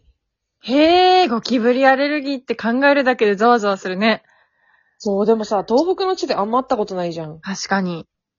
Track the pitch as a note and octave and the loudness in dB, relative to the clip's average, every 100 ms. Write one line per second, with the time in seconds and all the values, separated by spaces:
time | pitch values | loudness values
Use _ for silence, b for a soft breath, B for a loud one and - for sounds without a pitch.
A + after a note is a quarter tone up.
0 | _ _ _ _ _ _ - C#4 D#4+ F4+ | _ _ _ _ _ _ -2 2 4 4
1 | F#4 F#4 E4+ A3+ - A#3+ A3+ B3 C4+ C4 | 6 4 4 0 -2 0 2 2 4 2
2 | C#4+ D4+ C4+ C4+ - A#3 A3 B3 C#4+ C#4+ | 0 -4 -6 -8 -8 -6 -4 0 2 2
3 | B3+ B3 G#3 F#3+ A#3 A#3+ G3+ G3 F#3+ F#3 | 2 0 0 2 2 2 0 -4 -6 -2
4 | A3 G#3+ _ _ _ _ _ _ _ _ | 0 -2 _ _ _ _ _ _ _ _
5 | G#3+ G3 G#3 A3+ G#3 G3+ F#3 A#3+ E4 F#4 | -4 0 2 0 0 -4 0 0 0 -2
6 | F#4+ F#4 D4 G3+ G#3 B3 C4 A#3 G3+ F#3 | -2 -4 -4 -4 -2 -2 -2 -4 -4 -4
7 | F3 E3 D#3 D#3+ F#3 F#3+ - G3 F3+ E3 | -6 -8 -12 -14 -12 -10 -4 -2 -2 -6
8 | - _ _ | -12 _ _